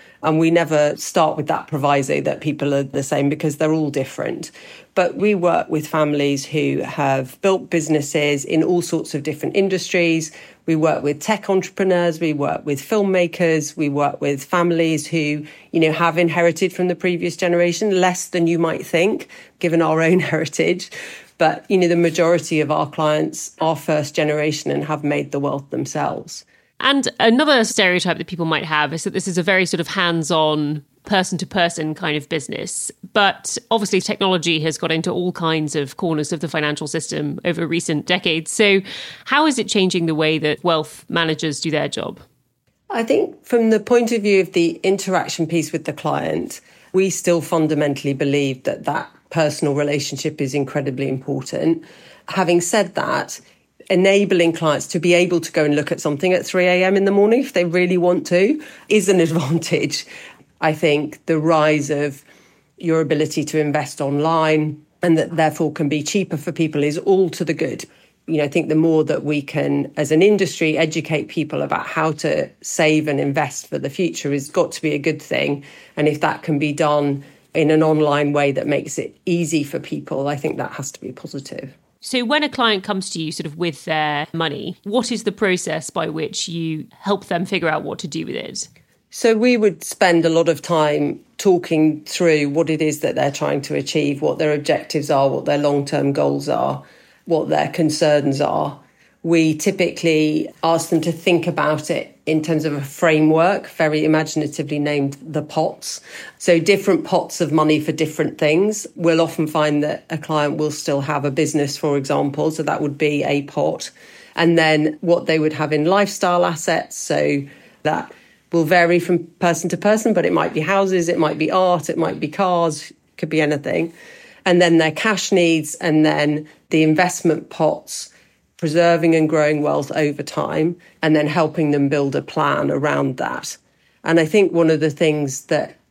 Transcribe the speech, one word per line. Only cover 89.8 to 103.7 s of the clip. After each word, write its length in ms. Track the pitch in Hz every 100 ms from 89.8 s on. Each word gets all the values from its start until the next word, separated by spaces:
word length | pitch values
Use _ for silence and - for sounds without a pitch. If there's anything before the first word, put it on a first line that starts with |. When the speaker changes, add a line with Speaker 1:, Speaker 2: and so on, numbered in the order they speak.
Speaker 1:
spend 400 | - - 190 170
a 60 | 165
lot 180 | 160 170
of 140 | 147
time 580 | - 165 151 147 147 - _ -
talking 640 | 202 175 - 160 156 151 -
through 420 | - 175 151 143
what 220 | 143 160
it 100 | 156
is 200 | 156 143
that 140 | -
they're 160 | - 139
trying 300 | 139 147 143
to 140 | 135 147
achieve, 460 | 143 156 143 139
what 160 | 151 135
their 160 | 156
objectives 560 | 151 151 151 - 160 143
are, 180 | 143 139
what 160 | 139
their 140 | 151 147
long-term 540 | 147 143 139 147 139
goals 360 | 143 143 143 143
are, 340 | 110 135 135 - - _ _ -
what 240 | 160 -
their 180 | 151 151
concerns 720 | - 156 - 156 147 139 135
are. 400 | 147 156 147 139 _ _ _ _
We 320 | 165 165 160
typically 920 | 156 - 190 170 - 165 156 151 156 156 -
ask 240 | 165 160 160
them 140 | 165
to 100 | 165
think 340 | 160 - 170 170
about 440 | 160 147 151 -
it 280 | 170 - _
in 180 | - 156
terms 220 | 156 156
of 80 | 156
a 80 | 147
framework, 840 | 139 - 170 156 156 160 175 196
very 360 | -